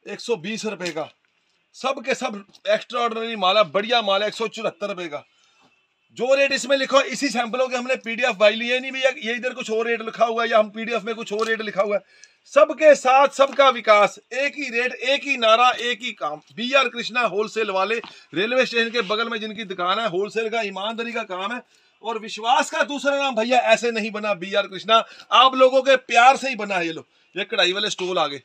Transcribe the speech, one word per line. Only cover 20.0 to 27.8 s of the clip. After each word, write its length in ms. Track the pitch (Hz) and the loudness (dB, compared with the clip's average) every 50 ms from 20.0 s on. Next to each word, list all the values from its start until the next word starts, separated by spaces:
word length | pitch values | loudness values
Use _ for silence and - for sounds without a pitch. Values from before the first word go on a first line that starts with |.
| 233 220 | -2 -4
wholesale 400 | 165 185 202 208 - 214 226 220 | -2 -4 -4 -4 -4 -4 -4 -4
का 140 | 208 233 226 | -4 -4 -4
ईमानदारी 500 | 202 190 190 196 214 226 220 233 233 226 | -4 -6 -6 -8 -8 -6 -8 -10 -8 -8
का 100 | 240 220 | -10 -8
काम 300 | - 233 180 190 196 240 | -8 -8 -8 -6 -8 -8
है 100 | 254 - _ _ _ _ _ _ _ - | -10 -12 _ _ _ _ _ _ _ -10
और 160 | 214 226 220 | -8 -8 -8
विश्वास 520 | 202 220 - 208 214 233 254 302 294 - | -8 -10 -12 -8 0 2 2 2 2 0
का 120 | - 330 294 | -2 -4 -4
दूसरा 340 | 220 285 277 233 277 277 | -2 -4 -4 -2 -2 -2
नाम 200 | 277 277 269 262 | 0 -2 -2 -2
भैया 220 | 214 220 240 254 247 | -2 -2 2 2 2
ऐसे 320 | - 214 226 214 214 240 | 4 4 2 2 2 -2
नहीं 200 | 233 220 208 226 | -4 -2 -6 -6
बना 240 | 202 214 208 214 202 | -6 -6 -4 -4 -4
बी 200 | 170 170 196 196 | -4 -4 -4 -2
आर 120 | 202 202 | -2 -2
कृष्णा, 380 | 185 190 180 160 190 220 226 208 - - - - _ - | -2 -6 -12 -2 2 2 2 2 0 -10 -20 -8 _ 6
आप 220 | 220 254 254 254 | 6 6 6 6
लोगों 280 | 262 262 254 254 269 254 | 6 4 6 6 4 4
के 140 | 269 269 | 4 2
प्यार 400 | 254 - - 233 233 233 254 277 | 2 2 2 4 8 8 8 6
से 120 | 262 - 269 | 6 2 -4
ही 80 | 262 | -4
बना 180 | 202 208 202 202 | -4 -6 -4 -2
है। 120 | 180 170 | -2 -2
ये 60 | 165 160 | -4 -6
लो, 140 | 151 123 _ _ _ _ _ _ | -8 -12 _ _ _ _ _ _
ये 80 | 170 202 | -8 -8
कढ़ाई 280 | - - 208 185 175 185 | -6 0 2 2 2 2
वाले 180 | 202 | 0